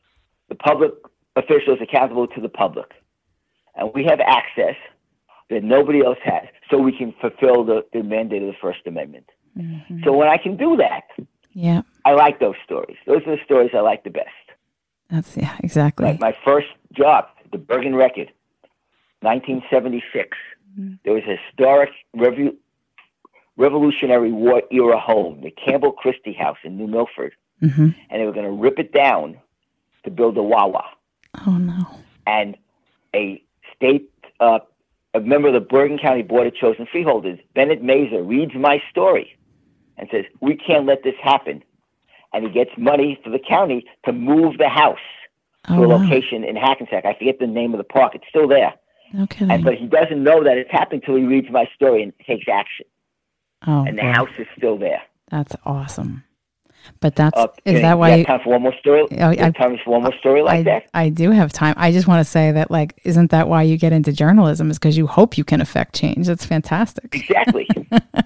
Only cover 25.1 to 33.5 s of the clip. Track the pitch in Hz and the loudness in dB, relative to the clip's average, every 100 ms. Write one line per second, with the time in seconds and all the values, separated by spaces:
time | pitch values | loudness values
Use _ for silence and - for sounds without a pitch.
25.1 | 107 87 71 67 - 139 135 139 - 127 | 0 -2 -8 -18 -10 -4 0 -2 -2 -4
26.1 | 127 107 - 76 73 82 95 107 113 113 | -6 -8 -8 -8 -8 -12 -12 -6 -4 -4
27.1 | - 69 - _ _ 156 143 156 - _ | -8 -14 -14 _ _ 0 2 2 0 _
28.1 | 110 107 101 101 101 117 - 104 143 139 | -6 -4 -6 -8 -2 0 0 -2 0 2
29.1 | 92 76 - _ _ _ _ _ _ 107 | 0 -4 -12 _ _ _ _ _ _ -10
30.1 | 90 117 107 104 113 101 - - - _ | -2 0 0 2 2 2 -2 -8 -18 _
31.1 | _ _ - 196 180 180 175 175 - - | _ _ -8 -4 -2 -2 -6 -10 -12 -20
32.1 | _ 104 107 101 98 _ _ _ _ _ | _ -4 -2 -4 -10 _ _ _ _ _
33.1 | 104 98 95 _ | -6 -6 -10 _